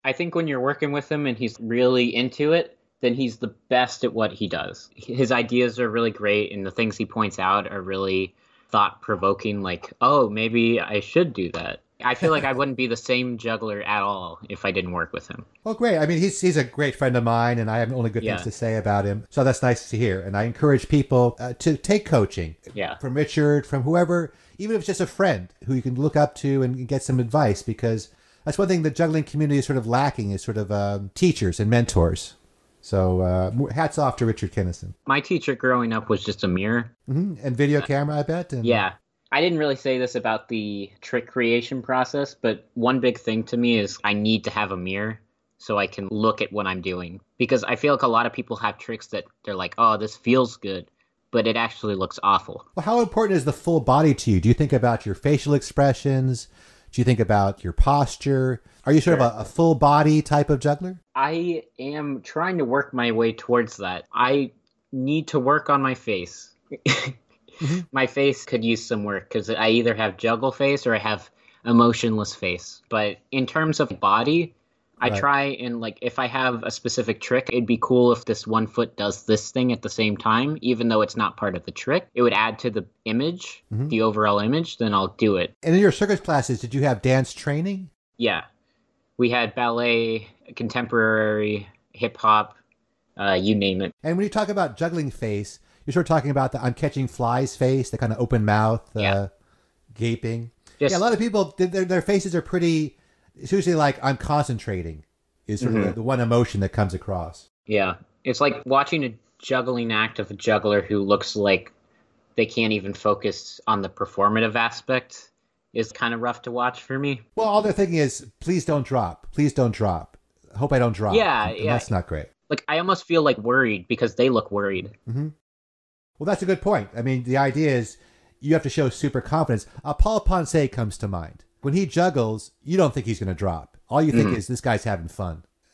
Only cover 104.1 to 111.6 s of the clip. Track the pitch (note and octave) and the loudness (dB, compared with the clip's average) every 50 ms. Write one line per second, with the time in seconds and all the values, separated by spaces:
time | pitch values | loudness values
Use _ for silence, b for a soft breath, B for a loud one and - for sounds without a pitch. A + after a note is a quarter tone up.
104.1 | C3+ - - - D3 D3+ C#3 - B2 G#2+ - - G2 F2+ E2 E2 D#2 D2+ - _ | -2 -2 -2 0 0 0 2 0 -4 -6 -4 -6 -6 -6 -6 -8 -12 -14 -18 _
105.1 | _ _ _ _ _ _ _ - G#2 G2+ B2 A#2 A2+ A2 G2 G2 - A2+ A2+ B2+ | _ _ _ _ _ _ _ -6 -4 -2 0 0 2 2 0 0 -2 -4 -2 -2
106.1 | C3+ B2 A#2+ A2+ A#2 A#2+ A#2+ - - G2 F#2+ F#2 - G#2+ G#2 F#2+ F2 F2+ - - | 0 0 2 2 4 2 2 2 0 -2 -2 0 2 0 0 0 -2 -8 -6 -6
107.1 | G2 F2+ E2 D#2+ - - - _ _ _ _ - G#2+ G2+ G2 F#2 F2+ - - _ | -6 -6 -6 -10 -14 -18 -20 _ _ _ _ -2 0 2 2 0 -2 -6 -12 _
108.1 | _ _ _ C3+ A#2+ - D3 C#3+ - - - B2 C3+ C#3 C#3 - E3+ D#3 C#3 B2 | _ _ _ -4 0 2 2 0 0 -2 -2 2 2 2 2 2 -2 -2 -2 -4
109.1 | G#2+ - _ _ _ _ - - C3+ B2+ A#2+ B2+ B2 A#2+ A#2 A2+ A2 G#2+ A2 A2+ | -8 -12 _ _ _ _ -4 -2 -2 0 0 -2 -2 -2 -2 -2 0 0 0 -2
110.1 | - - G2+ - G2+ G2 - A2+ G#2+ G#2 - G#2 G#2 G2+ F#2 - G#2 G2+ G2 G2 | -2 -8 -8 -8 -10 -4 0 2 2 2 4 2 2 2 2 0 -2 -2 2 2
111.1 | G#2 F#2+ - - - G#2+ G2+ G2+ F#2+ F2+ | 2 2 2 -4 -2 0 4 4 4 2